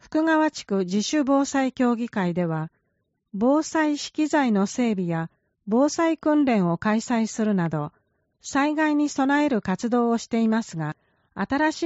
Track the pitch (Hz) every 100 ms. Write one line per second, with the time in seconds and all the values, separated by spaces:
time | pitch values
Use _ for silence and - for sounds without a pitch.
0 | - 311 320 311 311 - - 196 180 202
1 | 208 302 262 277 277 277 262 - 247 233
2 | 240 214 180 170 175 160 160 _ _ _
3 | _ _ _ 196 240 294 311 320 302 294
4 | - - 302 311 262 202 202 - 240 190
5 | 175 165 165 _ _ _ - 226 294 -
6 | 330 320 311 302 269 220 175 170 220 220
7 | - 233 220 - 214 196 165 151 147 -
8 | _ _ _ _ - 277 294 302 311 294
9 | 294 - 269 285 294 220 - 185 240 240
10 | 233 233 - 233 226 220 220 165 151 -
11 | _ _ _ - 196 277 311 -